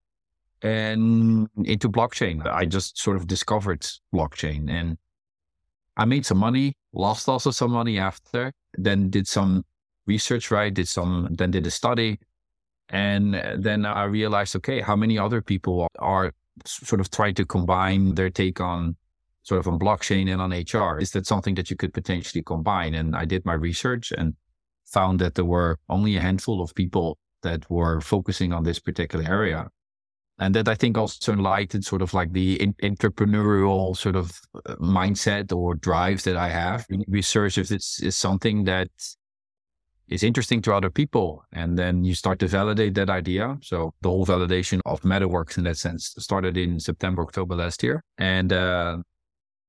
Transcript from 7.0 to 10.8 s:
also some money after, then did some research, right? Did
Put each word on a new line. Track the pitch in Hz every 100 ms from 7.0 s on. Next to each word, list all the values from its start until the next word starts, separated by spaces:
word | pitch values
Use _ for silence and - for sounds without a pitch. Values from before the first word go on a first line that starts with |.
| 98 - -
also | 127 143
some | - 120
money | 120 117 104
after, | 95 - - 123 131 - _ -
then | 101 101 95
did | 98 95
some | 101 98 92 - _ _ _ -
research, | 107 - 120 -
right? | 104 104
Did | 98